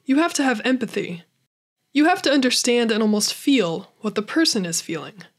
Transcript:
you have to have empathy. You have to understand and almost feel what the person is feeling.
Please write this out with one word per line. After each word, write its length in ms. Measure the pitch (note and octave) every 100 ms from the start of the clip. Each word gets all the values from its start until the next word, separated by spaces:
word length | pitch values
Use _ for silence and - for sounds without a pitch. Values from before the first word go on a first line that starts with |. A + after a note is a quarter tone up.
you 120 | - C4+
have 180 | E4+
to 100 | E4+
have 160 | C4+ A3
empathy. 600 | A#3+ B3+ A3 - - F3 - _ _ _ _ _ _
You 100 | C#4
have 160 | D#4 F#4+
to 100 | D4+
understand 640 | C#4+ B3+ - - A#3+ A#3
and 80 | A3
almost 300 | A3 G#3 -
feel 600 | - - C4+ E3+ E3 - _
what 140 | G#3+
the 60 | G#3
person 460 | G#3 D#4+ D#4+ A#3 F3+
is 160 | E3+
feeling. 400 | - D#3+ C#3+ G#3 -